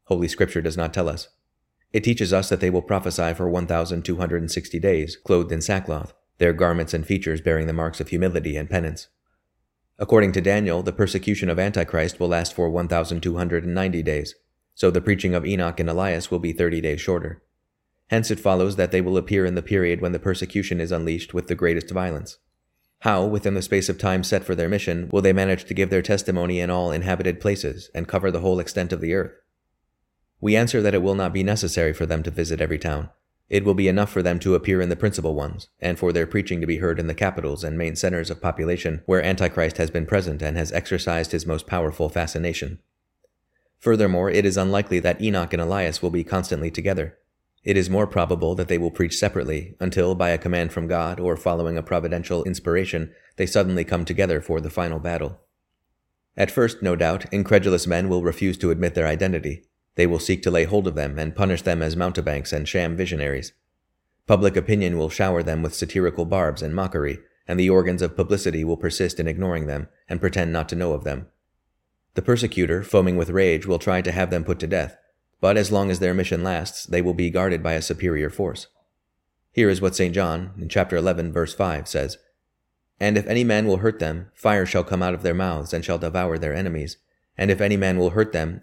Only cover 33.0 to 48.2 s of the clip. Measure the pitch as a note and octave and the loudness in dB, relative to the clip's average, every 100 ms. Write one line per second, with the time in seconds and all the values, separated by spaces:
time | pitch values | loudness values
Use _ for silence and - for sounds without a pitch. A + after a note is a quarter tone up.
33 | D2+ - _ _ - G2+ G2+ F#2+ F#2+ F#2 | -6 -14 _ _ -2 2 2 4 4 2
34 | G#2 - F2 F2 F#2+ F2+ - F#2 F2+ E2+ | 2 0 0 0 2 2 2 0 0 0
35 | G#2 G2+ D#2+ D2 D2 F2 - _ F2 E2+ | 0 0 -2 -2 -4 -8 -14 _ -4 0
36 | F2+ E2+ E2 G#2 G2 F2 D#2+ E2 F2 D#2+ | 0 0 0 0 -2 -2 -2 0 0 0
37 | E2 D#2+ G2 - D#2 C#2+ E2 D#2+ E2 D#2+ | -2 -2 -2 -2 -4 -4 -4 -4 -4 -2
38 | F#2+ F2+ D#2+ E2 G2+ - D#2+ F2+ F2 D2+ | 0 0 -4 -4 -4 -2 -2 -2 -2 -4
39 | - F#2 E2 F#2+ F#2 - D#2+ - E2 E2 | 0 2 2 2 0 0 0 0 -2 -2
40 | D#2+ G2+ F2+ D2 D#2 D#2+ D#2 - - F#2 | 0 0 0 -4 -4 -2 -2 -2 -2 -2
41 | - E2+ D#2+ E2 E2 D#2+ - F2+ D#2+ D#2 | 0 -2 -2 -4 -2 -4 -4 -2 -2 -2
42 | D#2 F2 E2 D#2+ E2+ E2 C#2+ E2+ _ _ | -2 -2 -4 -2 -4 -4 -6 -10 _ _
43 | _ _ _ _ _ _ _ _ - A2+ | _ _ _ _ _ _ _ _ 2 4
44 | G2+ F2+ F#2+ F2 G2 F#2+ F#2+ G2+ G#2 F#2 | 4 2 2 4 4 4 2 2 2 2
45 | E2+ F2 A2 G2 E2 E2+ E2+ G2 F2+ D#2+ | 2 2 0 0 0 -2 0 0 -2 -2
46 | F2+ E2+ E2 F#2+ F2 E2 E2 E2 F#2 F#2 | -2 -2 0 -2 0 -2 -4 -2 -2 -2
47 | D#2 - _ _ _ _ - G2 F2+ F#2 | -4 -8 _ _ _ _ 0 2 2 2
48 | G#2 G2 | 2 2